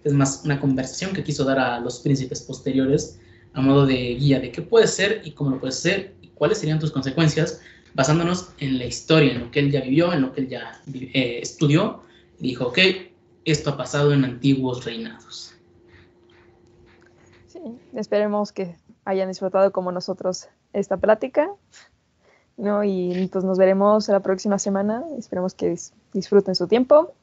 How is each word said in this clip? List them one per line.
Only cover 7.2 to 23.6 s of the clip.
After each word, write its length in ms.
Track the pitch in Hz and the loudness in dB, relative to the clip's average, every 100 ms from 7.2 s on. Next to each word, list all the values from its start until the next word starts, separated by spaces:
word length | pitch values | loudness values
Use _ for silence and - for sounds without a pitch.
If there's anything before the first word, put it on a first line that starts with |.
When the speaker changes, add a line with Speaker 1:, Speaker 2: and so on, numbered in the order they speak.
| 156 156 165 - - - _ | 2 2 -2 -4 -16 -20 _
Speaker 1:
basándonos 560 | - 135 160 170 180 - - | -2 2 2 2 -2 -6 -8
en 220 | 135 131 | -4 -4
la 60 | 123 | -4
historia, 460 | - - 156 139 | -10 2 4 6
en 80 | 120 | 2
lo 120 | - | -4
que 80 | 147 | 0
él 120 | 139 | 0
ya 100 | 139 | 0
vivió, 300 | 127 143 175 | 2 2 2
en 100 | 170 | 2
lo 120 | 131 | -2
que 80 | - | -2
él 80 | 127 | -6
ya 320 | 123 - - - | -8 -12 -16 -16
vi-, 240 | 131 127 | -14 -4
eh, 260 | 135 120 120 | -2 -2 -4
estudió, 600 | - - 147 156 214 - - - _ _ | -10 -2 2 2 0 -6 -20 -20 _ _
y 100 | - | -8
dijo, 180 | 123 123 | -4 -2
"Ok, 120 | - 190 185 - _ _ _ 165 | 2 2 2 -10 _ _ _ -2
esto 240 | 147 147 | -2 -2
ha 80 | 139 | -6
pasado 340 | 127 147 147 | -6 0 2
en 140 | 143 127 | 4 0
antiguos 580 | 120 139 131 127 120 | 0 0 0 -2 -6
reinados". 680 | 117 117 110 - - - - _ _ _ _ - _ _ _ _ _ _ _ _ _ _ _ _ _ _ _ | -10 -10 -12 -14 -20 -20 -20 _ _ _ _ -20 _ _ _ _ _ _ _ _ _ _ _ _ _ _ _
Speaker 2:
Sí, 120 | 349 285 240 _ | -16 -16 -16 _
esperemos 580 | 226 208 208 208 208 202 | -12 -2 0 0 -2 -4
que 240 | - 180 170 _ _ - | -6 -10 -10 _ _ -4
hayan 220 | 190 190 | -4 -4
disfrutado 420 | 185 190 190 196 | -4 -2 2 2
como 200 | 190 180 | 2 -4
nosotros 580 | 180 180 185 185 185 - _ _ | -6 -6 -6 -4 -6 -12 _ _
esta 240 | 202 202 190 | -6 -4 0
plática, 540 | - 214 262 294 320 403 _ - - _ _ _ _ _ _ - | 2 2 2 -2 -2 -6 _ -20 -20 _ _ _ _ _ _ -8
¿no? 260 | 202 208 | -2 0
Y, 460 | 208 185 180 180 190 | 0 -2 -2 -2 -2
pues, 120 | 190 185 | -2 -2
nos 140 | |
veremos 500 | 185 | 4